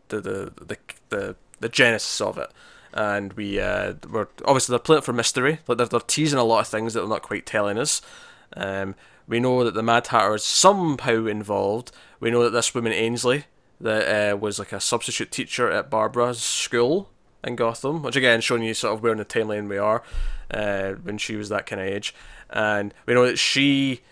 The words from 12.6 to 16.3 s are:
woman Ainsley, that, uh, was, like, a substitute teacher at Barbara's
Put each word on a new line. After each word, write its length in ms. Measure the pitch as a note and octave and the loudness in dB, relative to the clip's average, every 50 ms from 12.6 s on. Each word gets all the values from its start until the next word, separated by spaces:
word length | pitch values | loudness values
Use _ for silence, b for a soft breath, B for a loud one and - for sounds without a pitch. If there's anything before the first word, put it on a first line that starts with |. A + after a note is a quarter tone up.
| A2+ - - | 0 0 -2
woman 180 | B2+ A#2 A2+ G#2+ | -2 0 0 0
Ainsley, 540 | F2+ A2+ A2+ A#2+ A#2+ A#2+ B2 B2+ D3 D3 - _ _ _ _ _ _ | 2 0 0 0 0 2 2 2 0 -2 -8 _ _ _ _ _ _
that, 520 | - A2+ G#2+ G#2+ G#2 D2 G#2+ G#2 G#2 G#2 G#2 | -2 0 0 2 2 2 2 2 2 2 0
uh, 40 | |
was, 220 | G2+ G#2+ G#2+ G2+ - | 0 -2 -4 -4 -6
like, 140 | G2+ - - | -8 -8 -8
a 60 | G2 | -6
substitute 540 | - - - A#2 - - A#2+ - A2+ - - | -2 -2 -2 -2 -2 -4 -6 -6 -6 -6 -6
teacher 380 | - A#2+ - - - B2 G#2+ | -6 -6 -6 -2 0 0 0
at 200 | E2 G#2 - - | 0 0 -2 0
Barbara's 500 | - A2 G#2+ A2 B2 A#2+ A#2+ B2 | 0 0 0 0 0 0 0 0